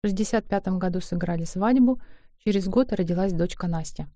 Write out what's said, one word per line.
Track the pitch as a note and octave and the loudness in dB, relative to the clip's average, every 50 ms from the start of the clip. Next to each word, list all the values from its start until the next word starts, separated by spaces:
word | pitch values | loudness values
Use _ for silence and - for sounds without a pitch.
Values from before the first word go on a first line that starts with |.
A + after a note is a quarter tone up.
| - | 0
В | |
шестьдесят | G#3 G3 F#3+ A3 - - A3 - | 0 0 0 0 0 0 -2 0
пятом | - - G3+ - F#3+ F#3+ F#3 | 0 -2 -2 0 0 -2 0
году | F3+ F#3 F3 F3+ | 0 0 -2 -2
сыграли | - - - F3 E3+ E3+ F3 E3 E3 | -4 -4 -4 -4 -2 -2 -2 -4 -4
свадьбу, | - - F#3 G3 A3+ B3+ C4+ B3 A#3+ C4 - - - - - _ - _ _ _ | -4 -4 0 2 4 6 6 6 4 4 0 -4 -14 -18 -20 _ -20 _ _ _
через | G#3+ G3 G3 F#3 | 0 0 0 0
год | F#3+ F#3+ A#3+ C4 B3 G#3+ | 2 2 2 2 2 0
родилась | G3 F3+ E3 F3 E3+ G3 G3 F3+ | -2 0 0 0 0 0 0 0
дочка | E3 E3+ F3 - - - F3 | 0 0 -2 -2 -4 -4 -2
Настя. | E3 E3 D#3+ - - - D#3 C#3+ - | -2 -2 -4 -6 -8 -10 -10 -10 -12